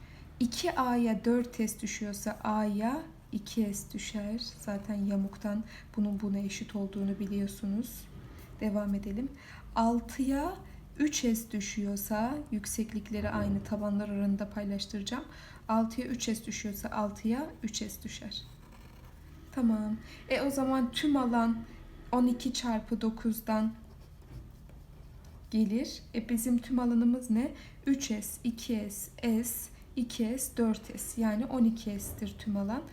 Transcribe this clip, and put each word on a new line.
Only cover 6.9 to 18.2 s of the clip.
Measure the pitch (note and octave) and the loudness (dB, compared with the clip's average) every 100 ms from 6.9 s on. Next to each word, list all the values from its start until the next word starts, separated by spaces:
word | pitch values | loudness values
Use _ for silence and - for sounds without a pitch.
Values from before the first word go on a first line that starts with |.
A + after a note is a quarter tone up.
| G3+ G3 G3 | 0 0 0
biliyorsunuz. | G3 G3+ G3 - G3+ G3+ B3 - - - - - - - | 0 0 0 -2 -2 0 -2 -8 -14 -14 -14 -16 -14 -2
Devam | G#3+ G#3 G3+ | 0 2 2
edelim. | G3+ G3+ G3+ C#4 - - - - - | 0 -2 -4 -4 -6 -16 -16 -4 4
Altıya | A3+ A#3+ - - C4+ C#4 E4 F#4+ - - - - | 6 4 0 0 2 4 2 -2 -12 -16 -8 2
üç | D4 - | 2 4
S | B3 A3 - | 4 2 0
düşüyorsa | G#3 G3 G#3+ G3+ G3+ - G#3+ A#3 D4 D4 | -4 -2 0 0 -2 0 2 2 0 -2
yükseklikleri | G#3+ - - A3 G#3+ - G#3+ G#3 | -4 -2 -2 -2 -2 -2 -2 0
aynı | G#3 G3+ G3 | 2 2 2
tabanlar | - G#3 G#3 G3+ G#3 | 0 0 2 2 0
oranında | G3+ G3+ G3 G3+ | 2 2 2 0
paylaştıracağım. | G#3+ G3+ G3 - G#3 G3 B3+ D4+ - - - - | -4 -2 -2 -2 -4 -2 -4 -6 -14 -16 -8 2
Altıya | A3 A3+ B3+ B3 | 4 4 0 -2
üç | A#3+ | -2
S | - A3 | 0 -2
düşüyorsa | - - G#3 G3+ A3 | -2 -4 -4 -4 -4
altıya | - G#3 G3+ A3 B3 D#4+ - | 0 -2 0 0 2 -2 -6
üç | A3+ - | -6 -4
S | G#3+ - | -6 -8
düşer. | - - | -10 -10